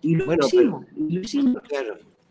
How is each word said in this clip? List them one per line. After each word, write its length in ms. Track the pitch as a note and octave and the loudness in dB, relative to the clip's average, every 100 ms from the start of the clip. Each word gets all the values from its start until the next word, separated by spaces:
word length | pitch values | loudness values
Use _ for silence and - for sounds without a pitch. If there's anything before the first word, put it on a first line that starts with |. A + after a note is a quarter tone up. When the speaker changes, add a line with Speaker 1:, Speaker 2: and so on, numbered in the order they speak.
Speaker 1:
Y 140 | - E3 | 0 0
lo 100 | F#4+ | 0
Speaker 2:
Bueno, 200 | E4 C#4 | 0 4
Speaker 1:
hicimos, 400 | F4+ D4+ D#3 - | 4 4 0 -12
Speaker 2:
pero 140 | - D#4 | -8 -4
Speaker 1:
y 60 | |
lo 80 | F3 | -4
hicimos. 400 | G3+ C#4 C4+ B3+ - | -4 0 0 0 -4
Speaker 2:
Claro. 280 | C#3+ A#2+ F#2+ - _ _ | -6 -6 -10 -16 _ _